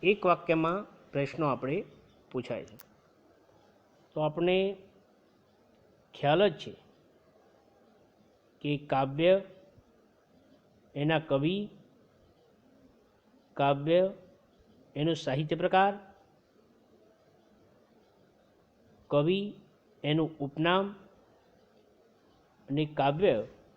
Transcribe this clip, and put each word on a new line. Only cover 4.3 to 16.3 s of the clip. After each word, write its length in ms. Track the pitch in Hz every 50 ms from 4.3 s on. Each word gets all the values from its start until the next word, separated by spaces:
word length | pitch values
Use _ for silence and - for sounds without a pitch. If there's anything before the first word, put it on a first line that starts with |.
| 151 170 170 175 185 185 190 196 202 190 - - _ - _ _ _ _ _ _ _ _ _ _ _ _ _ _ _ _ _ _ _ _ _ _ _
ખ્યાલ 280 | - - 143 151 170 202
જ 80 | 202 156 -
છે 120 | - - 98 - - _ _ _ _ _ _ _ _ _ _ _ _ _ _ _ _ _ _ _ _ _ _ _ _ _ _ _ _ _ _ _ _ _ _ _ -
કે 120 | 147 147 139 147
કાવ્ય, 480 | 147 - 131 135 139 135 143 160 175 190 196 196 - - - - - _ - - _ _ _ _ _ _ _ _ _ _ _ _ _ - _ _ _ _ _ _ _ _
એના 320 | 143 143 151 160 156 156 -
કવિ, 260 | 139 135 143 156 185 202 208 208 - - - - _ _ - _ _ _ _ _ _ _ _ _ _ _ _ _ _ _ _ - _ _ _ _ _ _ _ _ _ _ _ _ _
કાવ્ય, 440 | - 143 - 143 143 143 151 165 180 185 190 208 - - - - _ _ _ _ _ - _ - _ - _ _
એનો 160 | 139 147 165 165
સાહિત્ય 440 | 151 - - 131 135 160 151 175 160 170
પ્રકાર, 280 | 180 - 185 190 202 202 202 - - - - _ _